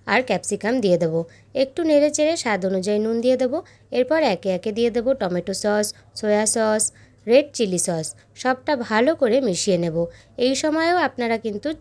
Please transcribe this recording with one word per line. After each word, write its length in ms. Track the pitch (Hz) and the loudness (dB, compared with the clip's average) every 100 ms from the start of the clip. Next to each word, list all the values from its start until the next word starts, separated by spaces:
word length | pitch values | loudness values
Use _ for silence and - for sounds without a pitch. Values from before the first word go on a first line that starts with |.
| - | -2
আর 140 | 214 | 0
ক্যাপসিকাম 520 | 262 185 - 202 208 254 | 0 -2 -2 -4 -2 0
দিয়ে 180 | 202 175 | 2 2
দেব। 160 | 165 165 165 - _ - | 2 -2 -6 -12 _ -4
একটু 240 | 269 311 | -2 -2
নেড়ে 260 | 320 294 294 | 2 4 4
চেড়ে 220 | 294 302 330 | 2 0 0
স্বাদ 240 | 247 202 185 | -2 -2 0
অনুযায়ী 340 | 190 185 208 | -2 0 -2
নুন 160 | 220 233 | 0 0
দিয়ে 160 | 247 254 | 2 2
দেব। 160 | 254 302 - - _ | 0 -2 -8 -18 _
এরপর 280 | 247 254 311 | -2 0 2
একে 260 | 285 180 196 | 2 0 -2
একে 220 | 185 220 | -4 -4
দিয়ে 180 | 208 233 | -2 0
দেব 180 | 233 233 | 0 -2
টমেটো 400 | 269 190 180 175 | -2 -2 -2 -4
সস, 320 | 190 208 208 214 - - - | -4 0 0 -2 -6 -16 -6
সয়া 300 | 214 208 214 | 0 2 2
সস, 360 | 233 220 214 - - - _ - | 0 0 0 -2 -6 -20 _ 2
রেড 200 | 247 294 | 4 4
চিলি 260 | - 214 175 | -2 -2 -2
সস। 280 | - 165 160 - _ - | -2 -4 -6 -12 _ -6
সবটা 360 | 254 254 - 285 | -2 -2 -2 -2
ভালো 320 | 233 220 254 320 | 0 2 2 2
করে 220 | 247 247 | 2 2
মিশিয়ে 360 | 262 175 - 180 | 0 -2 0 0
নেব। 200 | 170 165 170 - - - | 0 -2 -4 -8 -18 -2
এই 160 | 247 269 | 0 0
সময়ও 420 | 311 311 330 359 | 0 0 2 2
আপনারা 380 | 285 254 233 226 | 0 -2 -2 -2
কিন্তু 320 | 226 208 285 320 | -4 -6 -6 -8